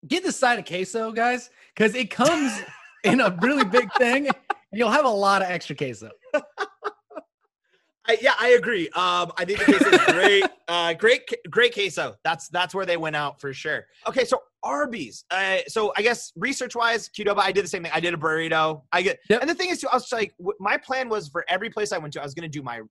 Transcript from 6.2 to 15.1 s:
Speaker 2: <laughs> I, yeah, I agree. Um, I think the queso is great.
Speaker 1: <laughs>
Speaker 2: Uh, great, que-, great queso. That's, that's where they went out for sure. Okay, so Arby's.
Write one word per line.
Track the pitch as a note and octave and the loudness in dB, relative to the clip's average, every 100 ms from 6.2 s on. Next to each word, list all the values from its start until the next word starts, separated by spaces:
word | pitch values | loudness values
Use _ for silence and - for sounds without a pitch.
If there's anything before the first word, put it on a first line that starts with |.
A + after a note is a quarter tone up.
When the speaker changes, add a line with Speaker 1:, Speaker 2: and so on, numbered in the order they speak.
| - | -4
Speaker 2:
<laughs> | D4 - - G#4 _ G#4 - _ - _ _ _ _ _ _ _ _ - | -4 -4 -10 -10 _ -12 -12 _ -20 _ _ _ _ _ _ _ _ 0
I, | A3 | 2
yeah, | B3+ A#3 | 4 2
I | A#3+ | 6
agree. | B3 F#3 G#3+ D#3+ | 6 4 -2 -2
Um, | E3+ F3+ F3 E3+ F3+ | -2 0 0 -2 -4
I | |
think | F3+ G#3 | -4 2
the | |
queso | G#3+ G4 G4 | 4 6 6
is | F#4 - | 6 4
great. | E4 G4 C#4+ G4 | 2 4 4 2
Speaker 1:
<laughs> | - - | -4 -6
Speaker 2:
Uh, | E3+ E3+ | -2 -2
great, | E3 G#3+ C4+ - | 2 2 2 -2
que-, | A#3 F3 | -12 -4
great | E3+ A#3+ | 2 2
queso. | A#3 G3 E3 C#3+ G#2+ | 2 -4 -4 -6 -4
That's, | D#3+ E3 - | -6 -6 -6
that's | F3 F3+ | -4 -4
where | F#3+ | -4
they | F3+ E3+ | -4 -2
went | D#3+ | -2
out | D3+ C#3+ D3 | -4 -6 -8
for | C#3+ | -12
sure. | C3+ D#3 C3+ - _ A3 | -10 -8 -8 -10 _ -6
Okay, | B3 | -2
so | A#3+ B3+ - _ | 0 -2 -4 _
Arby's. | A3+ C#4 D4 A3+ B2+ | -8 -4 -4 -6 -12